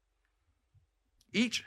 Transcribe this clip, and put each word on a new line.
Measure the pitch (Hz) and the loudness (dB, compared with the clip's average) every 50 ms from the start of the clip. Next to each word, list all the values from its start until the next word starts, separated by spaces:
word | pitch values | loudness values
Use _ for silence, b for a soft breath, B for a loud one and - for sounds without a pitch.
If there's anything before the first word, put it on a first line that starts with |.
| _ _ _ _ _ _ _ _ _ _ _ _ _ _ _ - - _ _ _ _ _ _ _ _ _ - | _ _ _ _ _ _ _ _ _ _ _ _ _ _ _ -20 -20 _ _ _ _ _ _ _ _ _ 0
Each | 190 240 233 - - - | 0 2 2 0 -4 -6